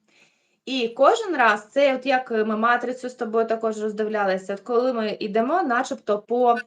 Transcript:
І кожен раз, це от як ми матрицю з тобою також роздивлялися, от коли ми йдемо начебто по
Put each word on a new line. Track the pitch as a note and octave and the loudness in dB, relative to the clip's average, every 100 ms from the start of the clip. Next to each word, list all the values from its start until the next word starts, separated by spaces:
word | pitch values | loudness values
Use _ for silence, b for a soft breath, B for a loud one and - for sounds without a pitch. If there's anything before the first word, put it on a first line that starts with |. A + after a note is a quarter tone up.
| _ b b b b b - | _ b b b b b -8
І | C4 A3+ | -4 -4
кожен | A#3 C#4+ A#4 G#4+ D4+ | 2 4 4 0 2
раз, | A3+ G#3+ - | 2 2 -2
це | C4+ C#4+ C4 | 0 2 2
от | C4+ | 0
як | B3+ C4 | -2 0
ми | A3 G#3+ G#3+ | -2 0 0
матрицю | A3+ A#3+ A#3+ B3+ B3+ | 2 0 -2 -6 -8
з | |
тобою | - A3+ A3+ A3+ | -8 -2 0 0
також | A3 A3 G#3+ | 0 -2 -4
роздивлялися, | G#3+ G#3 G#3+ G#3+ G3 F#3+ - | -4 -4 -4 -2 0 -2 -4
от | G3 | -8
коли | - A#3+ B3+ | -2 0 0
ми | A#3 G#3+ - | 0 -4 -4
йдемо | G#3 G#3 A#3+ F4 | -2 0 0 0
начебто | D#4+ A#3+ B3+ C4 - G#3 | 0 -2 -2 -6 -2 -4
по | - A#3+ B3 A#3 | -2 2 2 2